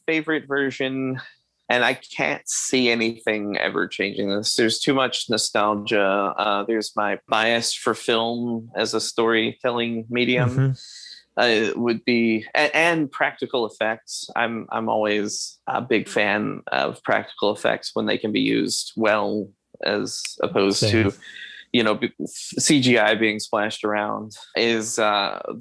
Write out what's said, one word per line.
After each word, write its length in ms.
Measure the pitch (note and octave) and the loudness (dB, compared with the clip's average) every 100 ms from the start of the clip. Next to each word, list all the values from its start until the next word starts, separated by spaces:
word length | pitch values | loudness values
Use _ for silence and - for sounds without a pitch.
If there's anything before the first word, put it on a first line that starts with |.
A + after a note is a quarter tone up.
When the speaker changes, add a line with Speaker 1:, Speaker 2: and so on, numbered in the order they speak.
| - | -2
Speaker 1:
favorite 420 | D#3+ D#3 D#3 C#3 | -2 0 -2 0
version, 720 | C#3 C3+ C3 C3 C3 C3 C3 - - _ _ - | 0 0 0 -4 -2 -4 -4 -10 -20 _ _ 0
and 140 | B2 | 2
I 120 | A#2+ B2+ | 2 0
can't 520 | - - D3 C#3+ - | -6 -4 -2 -2 -6
see 440 | - - C3 B2 | -6 0 2 4
anything 680 | A#2 A2+ A2+ - G#2+ G#2 G2 | 2 0 -2 -4 -2 -2 -2
ever 300 | F2+ G2 F#2 | -2 -2 -4
changing 420 | - G2 G2+ G2+ | -2 -4 -2 -2
this. 260 | G2+ G#2+ - | -2 -2 2
There's 220 | A2 A2 | 2 2
too 140 | - | 0
much 340 | C3+ B2+ - - | 2 2 -2 -2
nostalgia. 760 | A2+ - A2 G#2 G#2 G#2 A2 G2 G2+ G2 - | -2 0 2 2 0 0 2 2 2 0 0
Uh, 280 | G#2 G2+ G2+ | 0 0 0
there's 300 | A2+ G#2+ - | -2 -2 -2
my 240 | G#2 G2 - | -2 -2 -2
bias 460 | A2 A2+ A#2 A2+ | 0 2 2 0
for 220 | - B2+ G#2+ | -2 -2 -2
film 760 | - A2+ A#2 A#2+ A#2+ A2+ A2+ G2+ | 0 0 0 -2 -4 -4 -6 -4
as 180 | A2 | -2
a 60 | A2 | -2
storytelling 1040 | - - A2+ A2+ A2+ A2+ B2+ A#2+ A#2 A2+ A2+ | -4 0 2 4 2 -2 -4 -2 -2 -4 -4
medium. 400 | A#2+ B2 B2 B2 | -2 2 2 2
Speaker 2:
Mm-hmm. 220 | B2+ C3+ C3 - - - - _ - | 2 2 0 -8 -20 -20 -20 _ 0
Speaker 1:
Uh, 320 | A#2+ G#2+ A2+ - | 4 4 2 0
would 280 | A#2+ A2+ - | 0 0 2
be, 400 | A#2+ A#2 A2+ A2 - | 2 4 2 0 0
a-, 200 | D3 D3+ | 2 4
and 360 | E3 E3 C#3 | 2 2 0
practical 540 | - C#3 C#3+ A#2+ C3 A2 | 0 -2 -2 -4 -2 -2
effects. 640 | - A2 A2 - - - - | -2 -2 -2 -8 -12 -8 -2
I'm, 320 | A#2 A2+ - | -2 -2 -6
I'm 180 | A2 A2+ | -4 0
always 680 | A2 G#2+ G#2 G2+ - - - - | 0 2 0 -2 -4 -10 -12 -4
a 140 | A#2+ | -4
big 260 | B2 A2 - | 0 0 0
fan 540 | A#2 G#2 G#2 G#2+ G2 - | 0 0 0 -2 -6 -4
of 300 | C2 C#2 - | -2 -2 -4
practical 480 | - G#2+ G#2+ - G2+ | -2 -2 -2 -2 -2
effects 400 | G#2 A#2 A2 - | 0 0 -2 -2
when 120 | A2 G#2+ | -4 -2
they 120 | G#2 | -2
can 140 | G#2+ | 0
be 100 | A2 | 0
used 520 | G#2+ A2+ F#2+ - - - | 2 2 0 -2 -6 -2
well, 540 | A2 G#2+ G2+ G#2+ G2+ _ _ - | 2 2 2 -4 -6 _ _ -8
as 400 | - G#2 G#2+ - - - | -2 -2 -2 -6 -10 -4
opposed 380 | - - G2 G2+ | -2 2 2 2
Speaker 2:
Same. 320 | G#2+ A2 G2 | 2 4 2
Speaker 1:
to, 60 | - - - - - - | 0 -12 -18 -16 -18 -2
you 120 | A#2+ | 2
know, 120 | A2 G#2+ | 2 2
b-, 160 | A#2 - D#2+ | -2 -6 -12
C 520 | - - - - D3+ | -10 -8 -2 4 4
G 160 | B2+ A#2+ | 6 6
I 160 | G#2+ A2 | 6 4
being 240 | A2 G#2+ | 2 0
splashed 440 | - A2 G#2+ - | -2 -2 -2 -2
around, 500 | G#2+ G#2 G#2 G#2+ G#2+ - - - | -2 -2 -2 -4 -8 -16 -10 -2
is, 440 | A#2 A2+ A2 - | 0 0 -2 0
uh, 400 | G#2+ G#2 G2 G1+ - - | 2 2 0 -4 -8 -8